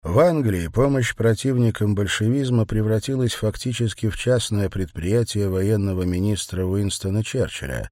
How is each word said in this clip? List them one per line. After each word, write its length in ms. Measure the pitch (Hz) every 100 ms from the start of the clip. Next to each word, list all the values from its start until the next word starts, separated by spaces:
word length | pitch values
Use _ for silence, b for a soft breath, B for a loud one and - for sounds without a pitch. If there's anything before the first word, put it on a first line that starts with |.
В 180 | 82 101
Англии 480 | 175 160 117 92 82
помощь 460 | 110 139 135 120
противникам 800 | - 113 110 135 123 117 - 104
большевизма 720 | 101 101 - 107 135 131 120 107
превратилась 680 | 110 107 110 - 135 120
фактически 720 | - 107 - 127 117 117 - 110
в 80 | -
частное 540 | 120 127 - 104 95
предприятие 800 | 95 90 - 87 117 113 104 98
военного 540 | 92 98 110 98 92
министра 600 | 90 90 101 101 - 92
Уинстона 600 | 92 98 98 - 95 104
Черчилля 680 | 110 131 95 - 67 62 53